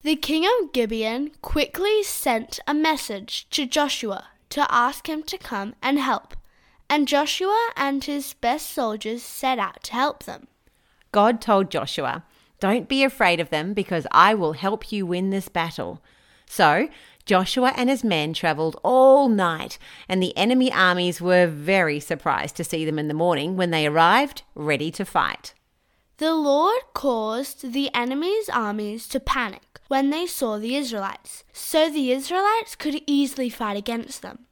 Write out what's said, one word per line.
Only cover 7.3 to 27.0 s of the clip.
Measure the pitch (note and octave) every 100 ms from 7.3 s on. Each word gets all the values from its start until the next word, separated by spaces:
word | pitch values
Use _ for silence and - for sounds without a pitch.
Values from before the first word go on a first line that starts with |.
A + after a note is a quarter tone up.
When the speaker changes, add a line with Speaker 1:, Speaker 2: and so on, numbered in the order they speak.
| - F#4+ G#4+ A#4 -
Speaker 1:
and | C#4 C#4
his | C4+ C#4+ C#4
best | - A#3 C#4+ -
soldiers | - A#3 G#3+ G#3+ A#3
set | - - C4 B3+
out | F#3+ -
to | -
help | A#3 C#4+ -
them. | - - - _ _ _ _ _ _
Speaker 2:
God | G#3 G#3+ A3+
told | - G3 F#3+
Joshua, | D#3 C3 - C3 D#3 - _ _ _
"Don't | G3 A#3 -
be | C4+
afraid | C4+ C4+ F#3+ F3
of | E3+
them, | D#3 E3+
because | G#3 F#3+ F3 -
I | - F#3
will | G#3+ E3
help | D#3+ F#3+ A3 -
you | G#3 F3+
win | F3+ F#3+
this | F#3+ F#3
battle." | F3 E3 - F2+ E3 _ _ _ _ _
So | - E3 D#3+ D#4 - - _
Joshua | - F#3 F#3+ - B3 C4
and | B3
his | C4+
men | A#3 E3 D3+
travelled | D#3+ E3+ D3+ D#3+ -
all | - B3+ C4 C4+ C#4
night, | G#3 F3+ D#3+ - - - - -
and | F#3
the | F3+ -
enemy | G3+ B3+ B3+
armies | - F#3 F3+ F3+ E3+
were | F3 F3+ F3
very | D3 D3+ F#3+ E3 D3
surprised | - D#3 D#3+ B2 D2 -
to |
see | E3 E3
them | D#3 D#3
in | D3+
the |
morning | D3+ F3 D#3 D3+ F#3
when | F3+
they | D#3+ D3+
arrived, | D3+ E3 A3 C#4+ - - -
ready | D3+ C#3+ D#3
to | -
fight. | F#3+ E3+ D#2 - - _ _ _ _ _ _ _
Speaker 1:
The | D#4
Lord | D#4+ C#4+ C#4 F4 A#4+ -
caused | -